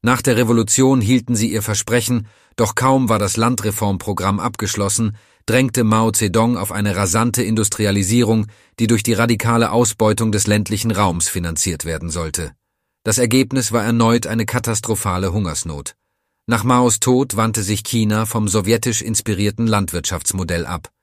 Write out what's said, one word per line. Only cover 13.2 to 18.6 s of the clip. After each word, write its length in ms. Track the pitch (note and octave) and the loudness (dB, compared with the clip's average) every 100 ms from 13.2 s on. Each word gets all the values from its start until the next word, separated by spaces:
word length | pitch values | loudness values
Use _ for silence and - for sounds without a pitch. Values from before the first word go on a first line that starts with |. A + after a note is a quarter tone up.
| A#2+ B2+ C3+ C3+ A2 | 2 2 2 -2 -2
war 140 | A2+ | -2
erneut 420 | G#2+ A#2 A2+ A#2 A#2 | 0 2 4 2 0
eine 180 | A2+ | -4
katastrophale 880 | G#2+ B2 A#2 A2 - A2 G2+ F2+ F#2+ | -2 -2 -2 -4 -2 -2 -2 -2 -2
Hungersnot. 640 | F#2+ F#2 D2+ E2+ D2 C#2+ - _ _ _ _ - | -2 -4 -6 -8 -10 -12 -16 _ _ _ _ -4
Nach 180 | A2+ | -2
Maos 340 | G#2+ B2 B2 A2 | 2 2 2 2
Tod 380 | - B2+ C3+ G#2 | 2 2 0 0
wandte 260 | A2+ A2 | -2 -2
sich 220 | G2 G#2+ | -4 -4
China 420 | - A#2+ G#2+ G#2+ A2 | -2 0 0 0 -2
vom 220 | A2+ G#2+ | -2 0
sowjetisch 540 | G#2+ | 0